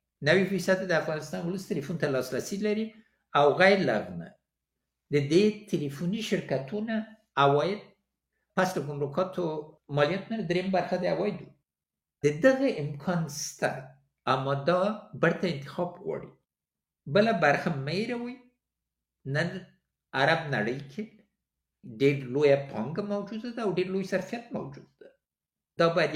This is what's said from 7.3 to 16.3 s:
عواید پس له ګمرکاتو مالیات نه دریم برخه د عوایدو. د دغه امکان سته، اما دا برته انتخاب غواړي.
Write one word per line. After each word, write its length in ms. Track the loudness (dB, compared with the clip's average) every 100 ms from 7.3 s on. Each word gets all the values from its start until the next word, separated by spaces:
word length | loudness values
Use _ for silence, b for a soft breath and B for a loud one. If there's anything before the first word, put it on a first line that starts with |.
| 2
عواید 380 | 4 4 2 -4 -10 _ _ _ _ _ _ 0
پس 200 | 0 0
له 40 | -6
ګمرکاتو 580 | -4 -4 -2 -2 -2 -4 -6 -10 -16 -4 2
مالیات 340 | 2 2 -4
نه 160 | -4 0
دریم 200 | 0 2 0
برخه 200 | 0 -2
د 20 | 0 0
عوایدو. 320 | -2 -4 -10 -20 _ _ _ _ _ _
د 40 | 0 4 4
دغه 240 | 6 2 0
امکان 380 | -4 -6 -2 -2 -2
سته، 440 | -6 -10 -4 -4 -4 -10 -20 _ _ -2
اما 200 | 0 0 -2 0
دا 120 | 2 0 -2 -10 0
برته 260 | 2 2 -2
انتخاب 380 | -4 -8 -6 -6 -6
غواړي. 280 | -8 -8 -10